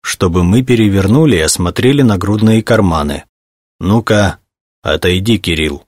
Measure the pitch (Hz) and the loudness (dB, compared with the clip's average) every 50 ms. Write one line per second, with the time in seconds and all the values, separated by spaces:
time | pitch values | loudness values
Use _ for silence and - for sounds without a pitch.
0 | _ - - - - 90 82 90 90 87 98 123 127 127 123 113 110 104 98 98 | _ -12 -6 -4 -2 -2 0 0 0 2 2 0 2 0 0 2 2 2 2 0
1 | 95 95 107 143 160 151 113 85 78 78 - - 90 87 85 - 104 123 139 143 | 0 2 2 2 2 2 2 0 0 -2 -2 -2 -4 -4 -4 0 0 0 2 2
2 | 135 117 104 92 87 98 104 104 107 110 110 113 107 - 120 107 104 92 82 80 | 2 2 0 0 -2 -2 -2 0 2 2 2 2 2 0 0 2 2 0 0 -2
3 | 73 73 71 69 - _ _ _ _ _ _ _ _ _ _ _ 85 90 104 117 | -2 -4 -6 -8 -10 _ _ _ _ _ _ _ _ _ _ _ -2 0 0 0
4 | 113 - 110 104 104 92 82 - _ _ _ _ _ _ _ _ _ - 76 - | 0 0 0 2 2 0 -2 -6 _ _ _ _ _ _ _ _ _ -4 -4 -2
5 | - 92 90 92 95 110 113 101 - - 82 78 78 76 71 69 _ | -2 -2 -2 -2 0 0 -2 -2 0 -4 -4 -2 -2 -4 -6 -8 _